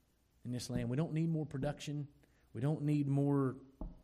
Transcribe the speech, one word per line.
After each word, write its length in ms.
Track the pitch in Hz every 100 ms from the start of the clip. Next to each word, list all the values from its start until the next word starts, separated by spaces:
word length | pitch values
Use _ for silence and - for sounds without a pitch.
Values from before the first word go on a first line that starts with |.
| _ _ _ _
in 80 | 120
this 160 | 123 -
land. 220 | 120 120
We 60 | 131
don't 160 | 165
need 180 | 156 165
more 160 | 156 151
production. 600 | 135 143 143 - 147 139 - _ _ _
We 80 | 113
don't 220 | 139 156
need 240 | 147 151 139
more 480 | 139 143 143 131 - - - - -